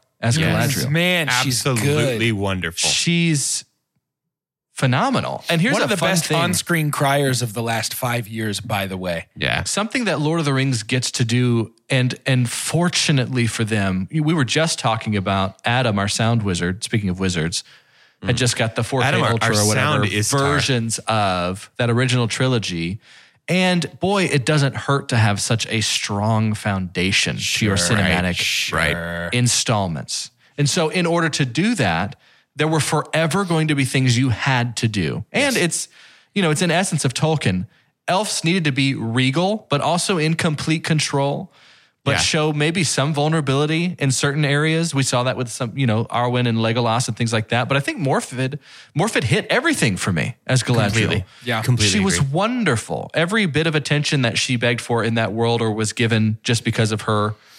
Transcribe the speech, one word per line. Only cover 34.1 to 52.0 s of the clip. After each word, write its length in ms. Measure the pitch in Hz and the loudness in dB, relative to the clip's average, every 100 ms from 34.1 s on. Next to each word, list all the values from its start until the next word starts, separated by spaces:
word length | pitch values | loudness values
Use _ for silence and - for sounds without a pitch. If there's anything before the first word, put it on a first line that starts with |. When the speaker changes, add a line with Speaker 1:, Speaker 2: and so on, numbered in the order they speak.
| 117 | 4
Speaker 1:
you 120 | 135 | 2
had 480 | 110 - 127 120 110 | 0 0 0 0 -2
to 100 | 113 | -2
do. 380 | 104 76 58 - | 0 -2 -4 -4
And 240 | - 277 233 | 0 0 2
Speaker 2:
Yes. 80 | |
Speaker 1:
it's, 240 | 170 - - - - - _ | 0 -2 -8 -14 -20 -20 _
you 80 | 202 | 0
know, 80 | 170 | 0
it's 120 | 147 | 2
an 80 | 180 | 2
essence 340 | 165 196 156 | 2 0 0
of 100 | 135 | -2
Tolkien. 520 | - 156 156 - 92 - _ _ _ - | 0 0 2 0 -2 -4 _ _ _ -2
Elves 380 | 180 214 - | -2 -2 -2
needed 200 | 165 190 | 0 0
to 80 | 156 | 0
be 220 | 131 135 | 0 0
regal, 720 | 117 113 120 131 139 185 214 - | -2 -2 2 2 2 0 -2 -2
but 100 | 143 | -2
also 380 | 143 175 - 185 | 0 0 0 0
in 160 | 156 | 0
complete 500 | 165 170 147 - 160 | 0 0 -2 -2 -2
control, 640 | - 156 - 139 139 143 190 _ - - _ _ | 0 0 0 0 0 -2 -8 _ -20 -20 _ _
but 80 | - | 0
Speaker 2:
Yeah. 60 | 92 | 2
Speaker 1:
show 340 | 87 160 151 | 2 2 2
maybe 320 | 151 151 175 | 2 0 2
some 300 | 160 - 139 | 0 0 0
vulnerability 800 | 147 151 165 139 135 151 160 175 165 | 2 2 2 2 2 2 0 -2 0
in 120 | 139 | 0
certain 340 | 123 147 143 | 2 0 2
areas. 500 | 143 143 160 160 165 | 2 2 2 2 0
We 80 | 139 | 0
saw 200 | 131 127 | 0 0
that 120 | 123 113 | 0 -2
with 140 | 120 | -4
some, 220 | - 120 127 | -6 -6 0
you 80 | 127 | 2
know, 180 | 107 117 | 2 0
Arwen 400 | 117 123 123 123 | -2 0 2 2
and 120 | 113 | 2
Legolas 500 | 113 117 117 117 127 | 2 2 0 0 -2
and 80 | 110 | -2
things 160 | 113 | -2
like 160 | 113 107 | 0 0
that. 200 | 120 123 | -2 0
But 100 | 139 | 0
I 20 | |
think 200 | 214 294 | 0 -2
Morfydd, 580 | 135 196 - 127 131 147 - - - 143 | 0 -2 -2 -4 -4 -6 -14 -20 -6 -2
Morfydd 260 | 214 233 | 0 0
hit 220 | 123 208 190 | 2 0 2
everything 480 | 226 320 254 123 92 | 0 2 2 0 0
for 160 | - | -2
me 240 | 82 - - - | -2 -4 -6 0
as 160 | 127 | 0
Galadriel. 300 | 123 117 101 | 2 2 2
Speaker 2:
Completely. 320 | 113 101 90 92 - | 2 2 0 -4 -8
Speaker 3:
Yeah. 180 | 120 113 | -6 -2
Speaker 2:
Completely 360 | 117 120 104 | 0 2 2
Speaker 1:
She 60 | 202 | 2